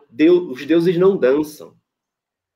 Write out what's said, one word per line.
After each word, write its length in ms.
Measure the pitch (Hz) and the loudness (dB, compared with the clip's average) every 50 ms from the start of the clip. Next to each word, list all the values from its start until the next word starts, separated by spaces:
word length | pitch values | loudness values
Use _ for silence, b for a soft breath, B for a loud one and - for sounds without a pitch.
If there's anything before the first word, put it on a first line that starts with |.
| _ _ | _ _
Deu-, 400 | 117 117 151 170 175 175 180 151 | -4 0 2 2 2 2 0 -4
os 160 | 127 127 143 | -10 -12 -6
deuses 320 | 135 160 170 165 180 175 170 | -2 -2 0 0 0 0 2
não 180 | 185 196 202 | 2 0 2
dançam, 580 | 165 127 127 139 151 151 151 - - 82 85 _ _ _ _ _ _ _ _ _ _ _ _ _ _ _ _ _ | 2 0 0 0 0 -2 -6 -10 -18 -20 -20 _ _ _ _ _ _ _ _ _ _ _ _ _ _ _ _ _